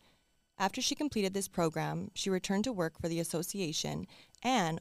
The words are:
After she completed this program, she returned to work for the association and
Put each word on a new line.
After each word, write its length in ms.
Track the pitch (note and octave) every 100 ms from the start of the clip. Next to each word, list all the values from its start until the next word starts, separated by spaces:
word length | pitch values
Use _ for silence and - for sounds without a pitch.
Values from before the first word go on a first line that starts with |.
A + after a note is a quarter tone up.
| - _ _ _ _ -
After 220 | F#3+ -
she 140 | -
completed 400 | - D4+ A3 F#3+
this 140 | G3 F#3+
program, 600 | - E3 D#3 D3+ D#3+ G3
she 160 | - G3
returned 340 | F#3 - G3
to 80 | A#3+
work 260 | G3+ E3 -
for 100 | E3+
the 120 | E3+
association 840 | E3 E3 F3+ G3+ D#3+ D#3+ D3 D3 F#3 - - -
and 380 | A#3+ B3+ E3 E3